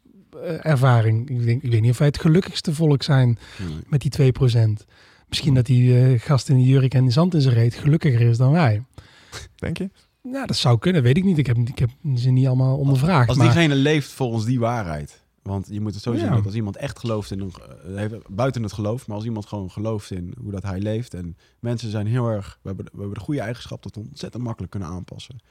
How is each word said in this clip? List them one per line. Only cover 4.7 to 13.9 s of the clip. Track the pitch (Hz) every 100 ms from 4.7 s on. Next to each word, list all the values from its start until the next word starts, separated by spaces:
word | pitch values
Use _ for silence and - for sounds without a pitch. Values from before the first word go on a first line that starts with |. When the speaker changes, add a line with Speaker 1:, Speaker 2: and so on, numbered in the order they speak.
| 104 - _ _ _ -
Speaker 1:
Misschien | - -
dat | 131 120
die, | 123 123 123 127
eh, | 120
gast | - 135 -
in | 127
de |
jurk | 127 135 131
en | 127 127
zand | 117 180
in | 170
zijn | 131 117
reet | 117 -
gelukkiger | 147 160 156 117
is | 117 117
dan | 131
wij. | 170 131 107 127 - - _ - - - -
Speaker 3:
Denk | - 165
je? | 190 _ _ _ 247
Speaker 1:
Ja, | 269 240
dat | -
zou | 135 117
kunnen, | 175 180
weet | 123 156
ik |
niet. | 190 156
Ik | 131
heb, | 120
ik | 117 -
heb | 120 - 151 123
ze | 127
niet | 127 131
allemaal | 127 131 139
ondervraagd, | 139 131 156 165 120
Speaker 2:
Als | 131
Speaker 1:
maar | 160
Speaker 2:
diegene | 170 160 139
leeft | 143